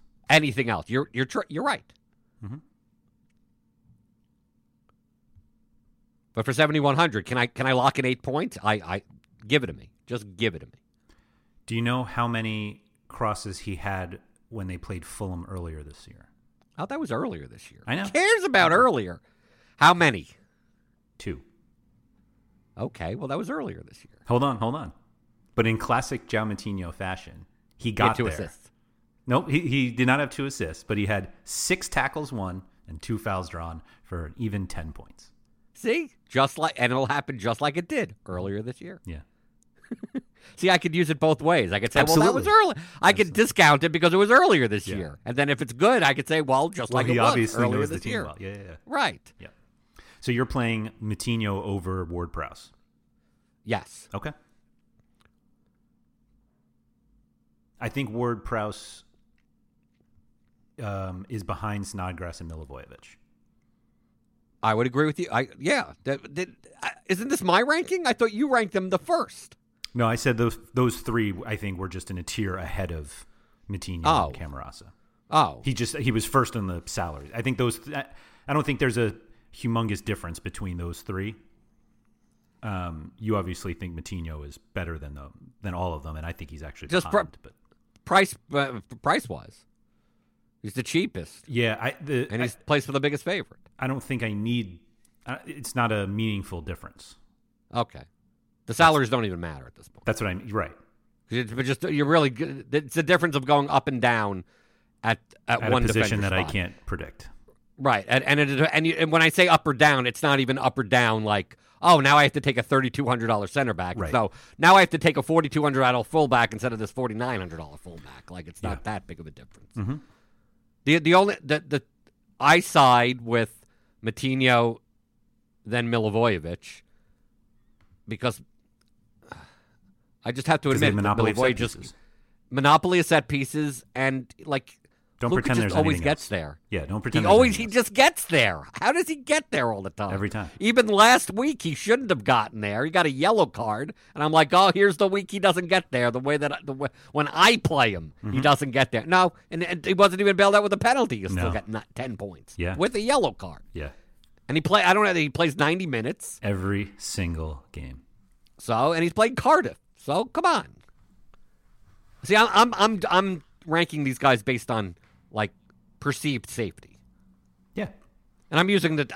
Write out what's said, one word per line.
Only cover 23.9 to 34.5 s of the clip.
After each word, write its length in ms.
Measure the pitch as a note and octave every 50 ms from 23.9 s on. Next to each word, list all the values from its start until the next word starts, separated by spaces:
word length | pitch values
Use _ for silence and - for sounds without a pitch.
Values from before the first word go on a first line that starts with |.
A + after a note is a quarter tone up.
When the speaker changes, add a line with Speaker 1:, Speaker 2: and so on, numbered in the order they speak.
| - - -
Speaker 1:
year. 100 | - _ _ _
Speaker 2:
Hold 160 | - A#2+ B2
on, 140 | C#3 C#3+ B2+ G#2
hold 160 | A2+ A2+ C3
on. 180 | D#3+ C#3+ - - _ _ _ _ _ _ _ _ _ _ _ _
But 140 | - A2+ A2+
in 100 | A2 A2
classic 480 | - - A#2+ A#2+ A#2 - C#3 A#2+ -
João 260 | - - G#2+ A2 G#2+
Matinho 400 | G2+ F#2 - A2 G2 F#2+ F2+ E2
fashion, 540 | - - F#2+ F#2 F#2 - - - F2 - F2+ _ _ _ _ _ _
he 80 | _ -
Speaker 1:
He 40 | A#2
had 60 | G#2
Speaker 2:
got 200 | G2+ G#2+ G#2+ A2
Speaker 1:
two 80 | - A#2+
Speaker 2:
there. 80 | G2+
Speaker 1:
assists. 380 | D#2 - F2+ E2 - - _ _ _ _ _ _ _ _ _ _ _ _ _
Speaker 2:
Nope, 220 | - B2 C#3+ F3+ E3
he, 120 | C3+ D#3
he 300 | E3+ C3+ C3 C#3 B2+ B2
did 140 | A2+ A#2 B2+ B2
not 100 | C3 C#3+
have 120 | C#3+ C3
two 160 | - - C#3
assists, 360 | C#3 - - G2+ D#2 D2+ -
but 160 | - - G#2+ G2+
he 80 | G2+
had 220 | G2 G#2+ G2 F#2 - - - _
six 440 | - - - - - F3+ F#3 - -
tackles 440 | - C#3+ B2+ C#3 - D#3 D3+ C3+
won 300 | C3 A2 F#2+ F#2 F2+ F#2 - - _ _ _ -
and 120 | E2 D#2+
two 160 | - - A2+ G#2
fouls 300 | - A2 G2 F#2 F2+ E2+
drawn 320 | - E2+ E2 E2 E2 D#2+ - _ - _
for 240 | _ - F#2 E2+ D#2
an 80 | D2+ -
even 300 | - A#2+ G#2+